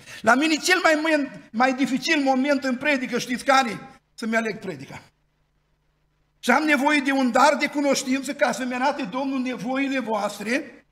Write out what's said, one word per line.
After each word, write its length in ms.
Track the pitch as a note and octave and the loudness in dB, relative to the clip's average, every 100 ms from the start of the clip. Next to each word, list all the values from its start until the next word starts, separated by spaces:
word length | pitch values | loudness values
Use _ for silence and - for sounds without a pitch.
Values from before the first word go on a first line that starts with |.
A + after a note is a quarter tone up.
| - - | -16 -2
La 140 | G#3+ | 2
mine 200 | B3 D#4+ | 4 4
cel 260 | D4+ - F#4 | 0 2 2
mai, 160 | F4 D#4 | 4 2
mai, 280 | D#4+ D4+ C4+ - - | 2 0 -2 -8 -10
mai 240 | A3 B3+ | 0 0
dificil 460 | B3+ B3+ B3+ D4+ D#4+ | 2 0 -2 0 0
moment 420 | C4+ C4 C#4 C#4 | 2 2 2 0
în 120 | C4+ B3+ | 0 -2
predică, 420 | D4 C#4 B3 A#3+ | 0 0 -2 -4
știți 260 | - B3 | -4 -4
care 260 | - C4+ B3 | 2 2 2
e? 60 | F3+ - - _ | -4 -14 -20 _
Să-mi 220 | - A3 A3+ | -10 -2 -2
aleg 220 | A3+ F#3+ | -2 -6
predica. 440 | F#3+ C#3+ C3 - - _ _ _ _ _ _ _ _ _ _ _ _ _ | -10 -12 -14 -18 -20 _ _ _ _ _ _ _ _ _ _ _ _ _
Și 140 | - | 2
am 100 | C#4 | 2
nevoie 380 | D4+ C#4+ C#4+ D4+ | 4 2 4 2
de 120 | C4+ | 2
un 180 | C4+ B3+ | 2 2
dar 260 | B3 C#4+ C#4 | 6 6 4
de 60 | C#4+ | 0
cunoștință 680 | D4 C#4+ C4+ C4 C4+ C4 | 0 0 0 0 -4 -4
ca 180 | C#4+ C4+ | -2 0
să-mi 220 | G#3+ B3+ | 0 -4
arate 280 | B3 C4 C#4+ | -2 -2 -2
Domnul 380 | A#3+ B3+ C#4 C4+ | -4 -4 -4 -4
nevoile 580 | B3+ A#3 G#3 C4 C#4 C4+ | -4 -6 -4 -2 -2 -4
voastre 840 | A3 A3 G3+ - G#3+ C4+ D4+ - _ | -4 -4 -4 -6 -4 -4 -6 -14 _